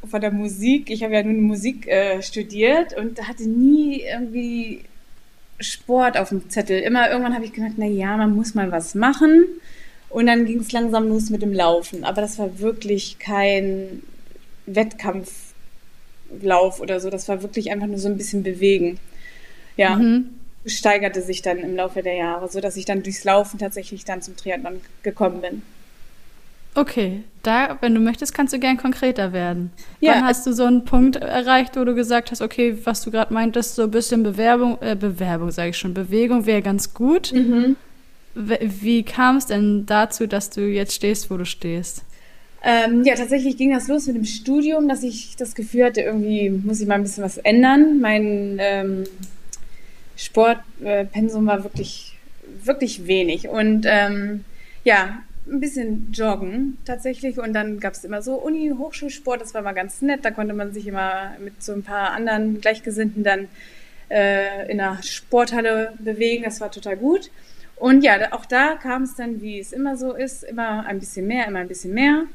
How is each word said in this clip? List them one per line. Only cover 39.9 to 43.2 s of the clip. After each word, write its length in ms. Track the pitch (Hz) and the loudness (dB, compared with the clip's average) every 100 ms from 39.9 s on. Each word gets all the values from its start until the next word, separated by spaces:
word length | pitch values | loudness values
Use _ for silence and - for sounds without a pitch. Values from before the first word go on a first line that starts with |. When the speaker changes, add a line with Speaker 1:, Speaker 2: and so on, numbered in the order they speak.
| 208 220 - 220 | 2 2 0 -2
Speaker 2:
dass 240 | 202 202 | -2 -4
du 120 | - | -4
jetzt 320 | 202 202 196 | -2 0 -2
stehst, 360 | - 202 214 - | 0 0 0 -2
wo 60 | 185 | -4
du 80 | 175 | -4
stehst? 580 | - 175 170 175 - - - - - - - | -6 -4 -4 -6 -10 -12 -16 -18 -20 -20 -4
Speaker 1:
Ähm, 420 | 247 233 226 240 | 2 4 6 6
ja, 100 | 254 | 6
tatsächlich 420 | 240 | 4